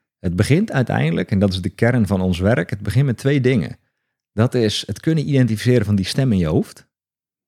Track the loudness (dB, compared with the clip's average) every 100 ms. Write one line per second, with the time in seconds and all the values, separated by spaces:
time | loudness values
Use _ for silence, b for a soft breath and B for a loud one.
0 | _ _ -4 -2 2 2 0 -2 -2 0
1 | -2 -2 -2 0 0 0 -6 0 0 2
2 | 0 0 0 0 0 0 -2 -8 -2 0
3 | 0 -2 -2 0 2 0 -4 -12 _ _
4 | _ _ _ -2 0 2 0 -2 -8 -6
5 | -2 -2 0 2 2 0 2 2 2 0
6 | 0 -2 0 2 2 0 -2 -12 _ _
7 | _ _ _ _